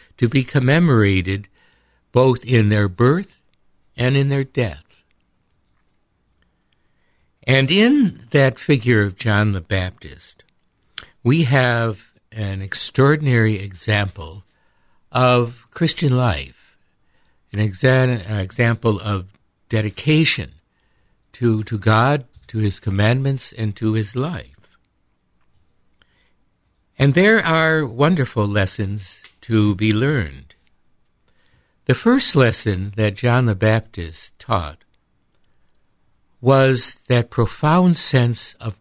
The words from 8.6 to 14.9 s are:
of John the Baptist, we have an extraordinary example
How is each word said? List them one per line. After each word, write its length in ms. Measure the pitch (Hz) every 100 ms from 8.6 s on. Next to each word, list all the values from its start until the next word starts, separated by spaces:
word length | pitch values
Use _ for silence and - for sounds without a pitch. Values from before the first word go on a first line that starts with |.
| - 139 117 113
of 120 | 101 92
John 380 | 117 104 104
the 80 | 98
Baptist, 800 | 82 95 92 - 73 - - - _ _ _ _ _ - - _
we 200 | 120 160
have 680 | 131 135 123 120 117 98 _ _ _
an 280 | 110 101 95
extraordinary 1000 | 98 - - - 139 151 143 120 110 101
example 840 | 98 92 - 104 98 85 80 95 - _ _ _ _